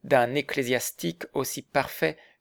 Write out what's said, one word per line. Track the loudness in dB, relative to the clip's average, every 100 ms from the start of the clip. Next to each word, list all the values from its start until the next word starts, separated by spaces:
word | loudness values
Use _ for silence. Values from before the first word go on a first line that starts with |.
d'un | 2 4 4
ecclésiastique | 0 -2 -2 0 0 -2 -4 -6 -6 -6
aussi | -4 -4 -6
parfait | -2 -2 -2 -2 -2 -2 -14 _